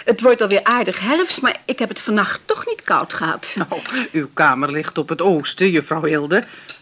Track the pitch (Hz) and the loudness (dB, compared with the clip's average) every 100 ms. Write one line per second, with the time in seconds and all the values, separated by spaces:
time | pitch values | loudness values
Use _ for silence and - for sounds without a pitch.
0 | - 226 247 240 208 196 208 247 220 - | 0 2 4 4 4 2 2 2 0 -2
1 | 196 320 349 - 254 - - 247 233 - | 0 0 0 0 -2 -2 -6 -4 -4 -4
2 | - 214 - - - 440 - 440 - 165 | -2 0 0 -4 -4 -4 -4 -6 0 0
3 | - - 160 - - 202 156 170 - 254 | 0 -2 -4 -4 -6 -6 -4 -6 -6 -6
4 | 233 160 139 - 151 131 143 147 156 - | -4 -4 -4 2 2 4 0 -4 -4 -6
5 | 143 160 185 160 139 - 190 160 - 165 | -4 0 2 2 0 0 2 2 0 -2
6 | 156 151 147 190 233 - - - | 0 0 2 0 0 -10 -18 -20